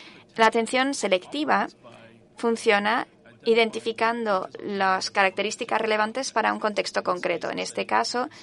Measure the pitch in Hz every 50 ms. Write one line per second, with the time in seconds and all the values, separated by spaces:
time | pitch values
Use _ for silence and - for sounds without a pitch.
0 | - - - - - _ - - 226 220 226 233 226 220 - 254 262 277 277 -
1 | - 196 185 185 - - - 294 302 269 202 196 226 294 - _ - - - -
2 | - - - - - _ _ - - 233 233 226 - 226 208 202 202 208 226 254
3 | - - _ _ - - - - - 233 226 233 226 220 220 220 - 233 220 -
4 | 226 226 233 240 226 214 196 190 - - - - - - 202 196 190 190 190 185
5 | - - - 208 196 190 190 - 196 214 214 - 240 - 220 220 226 220 214 214
6 | 214 214 220 254 269 - - 226 214 214 208 214 220 214 208 196 190 - - 202
7 | 190 185 180 180 - 180 170 165 190 190 190 180 185 - - 196 196 202 214 220
8 | 233 - - 240 254 302 - -